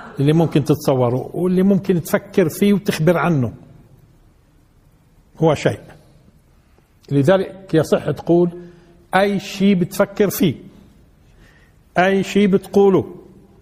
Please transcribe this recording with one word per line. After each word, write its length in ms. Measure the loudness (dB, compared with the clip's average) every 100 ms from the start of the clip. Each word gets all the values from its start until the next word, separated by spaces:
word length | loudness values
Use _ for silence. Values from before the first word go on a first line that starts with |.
| -12 -2
اللي 140 | 0
ممكن 300 | 2 2 0
تتصوره، 680 | 0 0 0 0 0 -2 -6
واللي 300 | -4 -2 0
ممكن 380 | 2 0 0 -2
تفكر 480 | -2 -4 -2 -2 -2
فيه 240 | 0 0
وتخبر 440 | 2 -2 0 0 2
عنه 360 | 0 0 -2 -8 -20 -20 -20 _ _ _ _ _ _ _ _ _ _ _ _ _ _ -2
هو 140 | -2
شيء. 260 | 0 -2 -4 -12 -20 _ _ _ _ _ _ _ _ _ _ -4
لذلك 640 | 0 2 0 -2 -14 -4
يصح 380 | -2 0 -2 -4
تقول 460 | -6 0 2 2 -4 -18 -20 -20 _ _
أي 240 | -2 0 -4
شيء 360 | -8 0 2
بتفكر 540 | 2 0 -2 -2 -2 -2
فيه، 260 | 0 -2 -2 -10 -20 -20 _ _ _ _ _ -20 _ _ _ _ -2
أي 260 | 0 0
شيء 240 | 0 0 2
بتقوله، 680 | 0 0 2 4 2 0 -10 -20 -20 -20 _